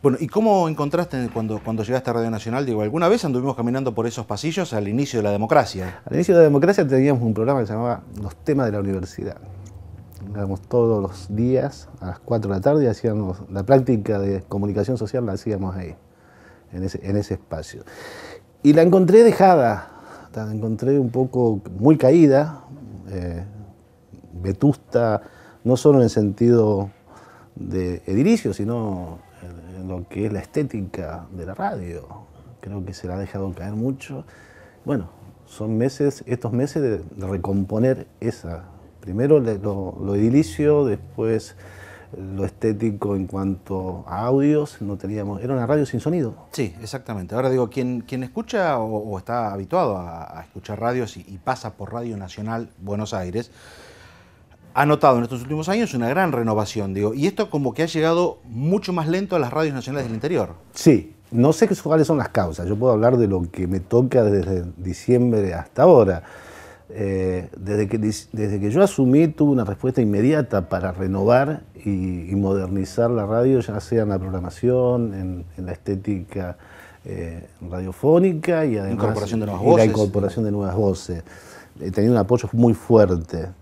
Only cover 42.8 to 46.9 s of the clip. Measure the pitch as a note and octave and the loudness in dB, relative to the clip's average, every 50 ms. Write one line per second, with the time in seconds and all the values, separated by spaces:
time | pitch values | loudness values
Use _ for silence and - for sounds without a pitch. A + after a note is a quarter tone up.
42.8 | A2+ A2+ G2+ G2+ - G#2 G2+ G2 F#2+ F#2 - F#2+ G2 G2 G2 F#2 - - F#2+ F#2+ | -2 -4 -4 -4 -4 -4 -2 -4 -4 -6 -6 -4 -4 -4 -4 -6 -8 -8 -8 -6
43.8 | F#2 F#2 F2+ E2+ - - - G2 A2 B2 C3+ C#3 C#3 D3 D3+ D3+ D3 D3 - - | -6 -8 -10 -10 -12 -10 -8 -4 -2 0 2 2 4 2 2 2 -2 -4 -8 -10
44.8 | G#2+ G2+ G2+ F#2+ - G2 G#2+ G#2+ G2+ G2+ G2+ F#2+ A2 B2 C#3 B2+ A#2 A#2 D3 D3+ | -10 -8 -8 -8 -8 -8 -6 -6 -6 -6 -8 -8 -6 -4 -2 -2 0 0 0 0
45.8 | C#3+ - - A#2 - D3+ E3+ F3+ C#3 A2+ - - - _ - - B2 F#2+ E2 G#2+ | 0 -2 -4 -4 -2 -2 -2 -2 -2 -4 -6 -12 -20 _ -6 -6 -6 -6 -6 -12
46.8 | A2+ G2+ | -14 -12